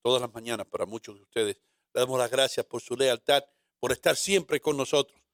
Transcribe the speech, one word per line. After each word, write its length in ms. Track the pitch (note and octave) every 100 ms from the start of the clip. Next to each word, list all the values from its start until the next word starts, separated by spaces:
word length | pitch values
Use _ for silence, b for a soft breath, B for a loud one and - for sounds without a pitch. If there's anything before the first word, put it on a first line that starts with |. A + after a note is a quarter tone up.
todas 180 | A#2+ B2+
las 140 | A#2+
mañanas 320 | A2+ A#2 A2
para 220 | F#2+ G2 F#2+
muchos 300 | A2 - G2+
de 40 |
ustedes. 360 | G2+ A#2 G#2 G2 _ _ _
Le 80 | -
damos 160 | B2+ C3
las 140 | A#2+
gracias 340 | B2+ C3+ -
por 160 | - A#2+
su 140 | -
lealtad, 480 | B2 C3+ A#2 - C#3 - _ _ _
por 120 | B2
estar 240 | B2+ E3+
siempre 440 | D3 - G3 F3 D3+
con 160 | D#3
nosotros 460 | C#3+ B2+ D3 C#3 _ _